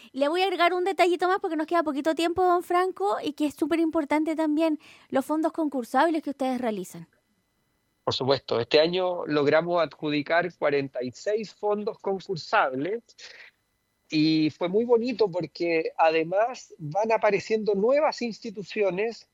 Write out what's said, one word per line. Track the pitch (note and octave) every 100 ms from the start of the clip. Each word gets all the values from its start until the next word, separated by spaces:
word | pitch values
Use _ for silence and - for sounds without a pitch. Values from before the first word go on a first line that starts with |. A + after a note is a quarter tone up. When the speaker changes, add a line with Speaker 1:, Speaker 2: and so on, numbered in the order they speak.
| A#3
Speaker 1:
Le | C4 C#4+
voy | F4
a |
agregar | F#4+ F4+ E4+
un | F4+
detallito | F#4 F#4+ F4 F4 F4+
más | F#4+
porque | F#4+ D#4
nos | D#4
queda | E4+
poquito | D#4 C#4 D4+
tiempo, | D#4+ E4+ F4
don | F4+ F4
Franco, | F4 F4 F#4+ F4+ G4 G#4
y | D4+
que | - D4
es |
súper | - D4+ E4
importante | E4 E4 D4 D4+ D#4+ D#4
también | D#4 D4+ D#4+ D4+ - - _
los | C4 -
fondos | D#4 D#4+
concursables | D#4+ D#4 C4+ A3+ C4 E4 D#4
que | D4
ustedes | - C4 B3
realizan. | A#3+ G#3 F3+ F3 E3 _ _ _ _ _ _ _ _ _
Speaker 2:
Por | -
supuesto, | - C3 C#3 - A2+
este | A#2 D3
año | E3 F3+ F3+ F3 -
logramos | D3+ C#3+ D#3 E3+ F3
adjudicar | D#3 - D#3 D3 C#3+ E3 F3 -
cuarenta | D3+ C#3+ C#3 B2+
y | B2
seis | - - G#3+ G#3
fondos | - G#3 G#3 G#3 -
concursables | G3+ G3 - E3+ - A3 D3+ C3 D#3+ A#3 - - - - - _ _ _ _ _ _
y | D#3 D#3 D#3+ D#3
fue | - F3
muy | G3+
bonito | A#3+ A#3 A#3+ G#3+ G#3
porque | F3 E3 - E3+ E3 D#3+ -
además | D#3+ D#3+ D#3+ F#3+ A#3+ A#3+ - -
van | D3+ F3+ A3
apareciendo | A3 A3 G3 - A3 G#3
nuevas | G3 A3 C#4+ D4+ -
instituciones | A#3+ G3+ A#3 G3+ F3+ A3 G3 F3+ A3+ A3 -